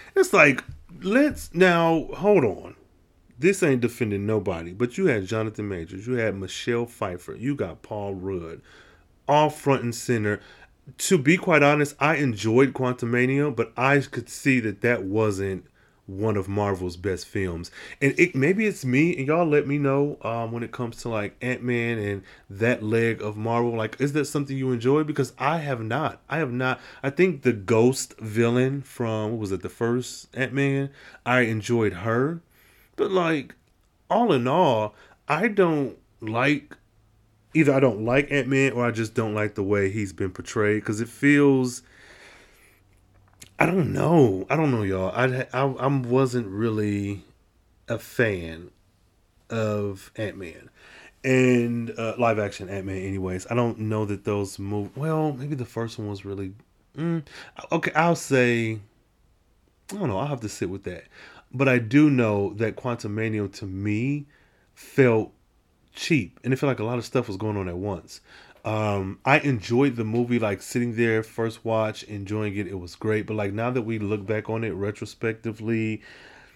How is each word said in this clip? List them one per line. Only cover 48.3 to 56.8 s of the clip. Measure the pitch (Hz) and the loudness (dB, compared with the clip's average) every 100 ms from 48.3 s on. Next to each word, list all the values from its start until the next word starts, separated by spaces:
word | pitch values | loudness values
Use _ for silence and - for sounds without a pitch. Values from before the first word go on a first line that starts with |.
| 95 82 80 87 _ _ _ _ _ _ _ _ | 0 -6 -12 -16 _ _ _ _ _ _ _ _
of | 113 107 104 101 95 - - | -4 -2 -2 -2 -6 -14 -10
Ant-Man. | 107 92 87 78 - _ - - - _ | -8 -8 -14 -16 -20 _ -20 -20 -20 _
And, | 131 131 127 123 120 117 117 - | 2 4 6 4 2 -2 -4 -6
uh, | 113 107 | -6 0
live | 117 110 | 2 2
action | 101 - 95 | -2 -6 -10
Ant-Man | 98 95 95 | -8 -6 -6
anyways. | 95 98 92 92 - | -4 -4 -4 -6 -2
I | 117 | 0
don't | 120 107 | 0 -2
know | 107 107 104 | -4 -2 -2
that | 101 - | -4 -4
those | 104 98 - | -2 -4 -6
mov-, | 98 104 101 131 | -6 -6 -6 -6
well, | 156 156 156 | -4 -2 -2
maybe | 131 143 147 | -4 -8 -8
the | 120 | -8
first | - 113 113 | -6 -8 -8
one | 104 | -10
was | 101 101 | -8 -10
really, | 98 95 101 _ _ | -8 -10 -12 _ _